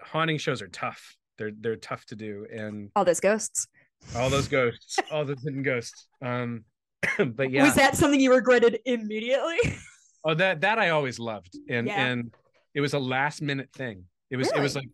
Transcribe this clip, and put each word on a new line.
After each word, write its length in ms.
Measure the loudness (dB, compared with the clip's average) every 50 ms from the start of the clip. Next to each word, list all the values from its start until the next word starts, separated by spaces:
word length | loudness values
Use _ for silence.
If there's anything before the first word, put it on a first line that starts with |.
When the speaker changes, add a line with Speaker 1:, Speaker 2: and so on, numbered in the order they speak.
Speaker 1:
haunting 360 | -14 -6 -2 -2 0 0 0 -2
shows 240 | -2 -2 -4 -4
are 80 | -6 -10
tough. 480 | -10 -8 -8 -8 -8 -10 -16 -20 -20 _ _ _ _ -10
They're, 140 | -10 -10 -8 -6
they're 160 | -4 -4 -4
tough 300 | -6 -6 -10 -12 -12 -12
to 100 | -12 -14
do. 320 | -12 -10 -10 -10 -10 -12 -12
And 400 | -10 -8 -8 -8 -8 -10 -10 -4 -2
Speaker 2:
All 80 | 2 2
those 160 | 4 2 4
ghosts. 480 | 4 2 2 2 -2 -4 -6 -6 -6 -8 _ _ _ _ _ _ -16 -8 -4
Speaker 1:
all 140 | -2 0 2
those 180 | 2 2 2 2
ghosts, 520 | 2 2 2 2 0 -4 -10 -6 -4 -4 -4
<laughs> 60 | -2
all 140 | -2 -4 -2
those 180 | -4 -4 -6 -6
hidden 200 | -6 -4 -2 -2
ghosts. 440 | -2 -2 -2 -4 -8 -12 -18 -20 _ _ _
Um, 420 | -6 -4 -2 -2 -2 -4 -6 -8 -12 _ _ _ _ _ _
<coughs> 220 | _ -4 -2 0 0
but 340 | 0 0 0 -2 -2 0
yeah. 120 | 2 4 4
Speaker 2:
Was 120 | 6 6
that 220 | 6 4 4 4 4
something 240 | 4 4 4 4
you 120 | 6 6 6
regretted 460 | 6 6 6 6 6 6 4 4 2 -2
immediately? 760 | -2 -2 -2 -2 -4 -6 -6 -2 0 0 0 0 0 0 0 0
<laughs> 80 | 0 -2 -6 -12 -20 -20 _ _ _ _ _ -2
Speaker 1:
Oh, 100 | 0 2
that, 280 | 2 2 2 2 2
that 160 | 2 2 2 4
I 100 | 2 2
always 300 | 2 2 0 0 -2 -6
loved. 380 | -6 -6 -6 -8 -10 -14 -18 -16 -8 -4
And, 180 | -2 -2 -2 0
Speaker 2:
Yeah. 180 | 0 0 0
Speaker 1:
and 280 | 0 -2 -4 -6 -8 -12 _ _ _ _ _ _ _ -4
it 80 | -2
was 120 | -2 0 0
a 60 | -2
last 420 | -2 0 0 0 0 -2 -2 -4
minute 280 | -6 -4 -4 -4 -6 -10 -10
thing. 320 | -10 -8 -8 -8 -10 -14 -20 _ _ _ -8
It 60 | -4 -2
was, 100 | 0 0
it 80 | 2 0
was 160 | 0 0 -2
Speaker 2:
Really? 120 | -4 -8
Speaker 1:
like, 60 | -10